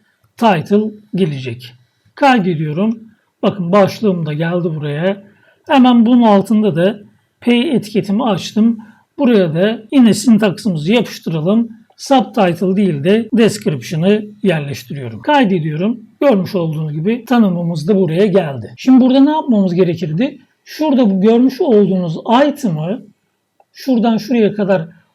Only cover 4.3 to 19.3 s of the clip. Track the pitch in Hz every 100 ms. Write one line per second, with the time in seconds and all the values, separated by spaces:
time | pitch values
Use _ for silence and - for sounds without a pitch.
4.3 | 151 165 180 170 156 147 143 185 196 -
5.3 | _ _ _ - 277 247 240 226 247 226
6.3 | 196 196 214 214 160 185 220 - _ _
7.3 | _ - 240 320 233 - 208 185 202 254
8.3 | 190 - 214 233 226 - _ _ - 247
9.3 | 220 175 160 208 233 - 285 233 180 262
10.3 | 214 214 - 214 160 151 240 - - -
11.3 | 160 160 226 233 - _ - - 262 254
12.3 | 240 185 165 185 190 190 147 160 214 226
13.3 | 226 220 - 196 143 - 160 180 214 208
14.3 | - 196 160 143 123 - 139 120 104 -
15.3 | 294 214 185 156 151 202 240 - - 285
16.3 | 202 170 185 165 156 156 151 175 240 -
17.3 | 240 208 175 170 165 151 190 175 165 185
18.3 | 185 160 127 107 - - 262 254 269 285